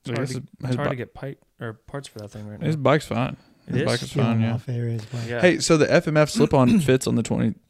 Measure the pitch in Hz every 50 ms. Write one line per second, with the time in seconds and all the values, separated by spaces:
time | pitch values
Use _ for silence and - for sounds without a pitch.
0 | _ 135 120 117 135 131 127 123 131 _ - _ - 127 127 123 147 143 - 120
1 | 110 - _ - - 135 - _ _ _ _ _ 120 113 107 _ _ - - 143
2 | 135 - _ 110 104 101 - 107 104 104 107 - - 147 160 151 131 131 147 156
3 | - - 107 113 131 - - - _ _ _ _ _ - - 127 151 - 120 120
4 | 131 127 - - 110 113 113 113 113 113 117 120 - - 120 120 120 117 117 113
5 | 107 - - 120 117 117 120 120 180 180 160 - - - 165 156 139 - 135 170
6 | - 160 151 151 151 143 - 226 147 - - 139 127 123 226 202 151 127 131 131
7 | - 120 120 117 113 - 113 117 120 113 95 - _